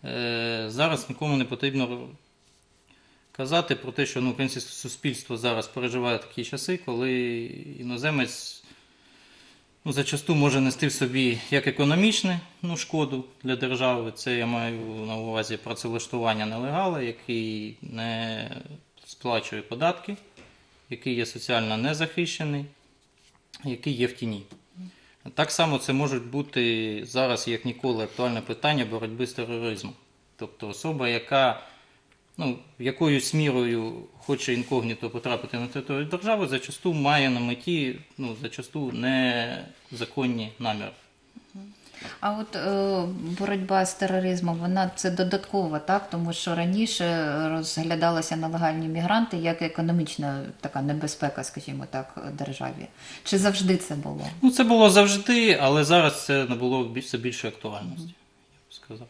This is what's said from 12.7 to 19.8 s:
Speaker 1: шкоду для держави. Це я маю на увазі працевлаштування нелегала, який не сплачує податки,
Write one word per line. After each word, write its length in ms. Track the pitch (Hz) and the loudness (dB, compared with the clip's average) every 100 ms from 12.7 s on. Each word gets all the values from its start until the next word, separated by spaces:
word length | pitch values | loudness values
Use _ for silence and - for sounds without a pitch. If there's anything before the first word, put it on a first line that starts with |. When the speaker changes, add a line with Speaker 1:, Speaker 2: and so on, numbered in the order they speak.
| 165 | -6
Speaker 1:
шкоду 480 | - 160 143 131 127 - | -4 -2 0 -2 -8 -10
для 120 | 127 123 | -4 -2
держави. 560 | 127 123 127 120 113 110 | -2 0 2 0 -2 -6
Це 200 | - 123 | -2 0
я 100 | 117 | 0
маю 340 | 120 117 113 110 110 110 | 0 -2 -4 -8 -8 -6
на 80 | 110 | -6
увазі 420 | 110 110 107 110 | -4 -2 -2 -6
працевлаштування 880 | - 117 120 117 - 127 117 107 107 | -8 -8 -4 -4 -4 -2 0 0 -2
нелегала, 560 | 113 127 156 196 160 | -4 -2 0 0 0
який 760 | 123 113 - 117 110 107 107 110 | -4 -8 -4 -4 -2 -6 -8 -12
не 680 | - 113 113 113 113 110 113 - - 151 _ _ - | -12 -8 -4 -4 -4 -6 -8 -10 -14 -18 _ _ -20
сплачує 560 | - 123 113 - 107 | -8 -2 -2 -2 -8
податки, 560 | 101 117 | -8 0